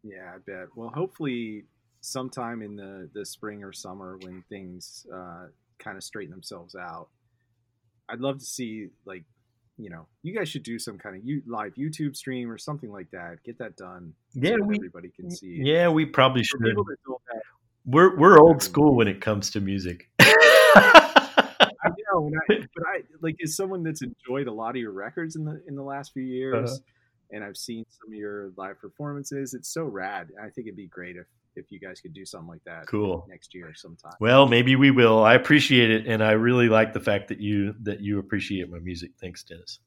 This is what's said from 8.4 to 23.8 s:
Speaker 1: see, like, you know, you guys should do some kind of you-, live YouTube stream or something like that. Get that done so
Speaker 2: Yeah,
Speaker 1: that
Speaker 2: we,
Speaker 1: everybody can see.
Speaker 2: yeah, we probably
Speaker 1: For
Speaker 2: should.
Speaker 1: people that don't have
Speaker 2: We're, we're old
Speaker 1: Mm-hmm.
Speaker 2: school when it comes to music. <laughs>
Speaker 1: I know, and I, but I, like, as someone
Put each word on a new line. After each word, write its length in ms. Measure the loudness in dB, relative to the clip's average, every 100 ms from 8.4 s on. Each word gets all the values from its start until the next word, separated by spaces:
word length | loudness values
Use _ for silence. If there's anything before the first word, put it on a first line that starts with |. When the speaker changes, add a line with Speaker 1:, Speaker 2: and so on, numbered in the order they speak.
| -14
Speaker 1:
see, 420 | -12 -12 -12 -16 _ -20
like, 200 | -20 _ _ _ _ _ -20
you 120 | -20
know, 180 | -20 -20 _
you 100 | -12
guys 140 | -8 -8
should 160 | -10
do 160 | -12 -12
some 180 | -14 -16
kind 200 | -18 -14
of 80 | -10
you-, 180 | -10 -10
live 280 | -12 -12 -10
YouTube 400 | -12 -8 -10 -10
stream 340 | -12 -10 -12
or 80 | -12
something 320 | -12 -12 -14
like 200 | -18 -18
that. 320 | -16 -16 -18
Get 140 | -20 -16
that 180 | -16 -16
done 380 | -20 -18 -20 _ _
so 100 | -6
Speaker 2:
Yeah, 100 | -4
Speaker 1:
that 120 | -2 -2
Speaker 2:
we, 120 | -6
Speaker 1:
everybody 320 | -8 -18 -20
can 200 | -18 -18
see. 300 | -16 -14 -6
Speaker 2:
yeah, 280 | -2 2 2
we 160 | 0 0
probably 380 | 2 4 2
Speaker 1:
For 140 | -2 -2
Speaker 2:
should. 60 |
Speaker 1:
people 220 | -2 -2 -6
that 120 | -10 -12
don't 160 | -14 -12
have 80 | -16 -16 _ _ _
Speaker 2:
We're, 320 | 0 6 6 8
we're 240 | 10 12
old 180 | 10 8
Speaker 1:
Mm-hmm. 20 | 0
Speaker 2:
school 240 | 4 4 4
when 140 | 2
it 100 | 0
comes 320 | -4 -4 -4
to 80 | -6
music. 500 | -6 -6 -6 -10 -8 6
<laughs> 60 | 6 8 8 8 10 8 12 10 10 2 4 -2 -2 2 0 2
Speaker 1:
I 60 | -6 -6 -4
know, 140 | -2 -2
and 80 | -4
I, 300 | 0 -2 -2 -10
but 80 | -8
I, 140 | -8 -12 _
like, 160 | -8 -6
as 120 | -8 -6
someone 260 | -6 -6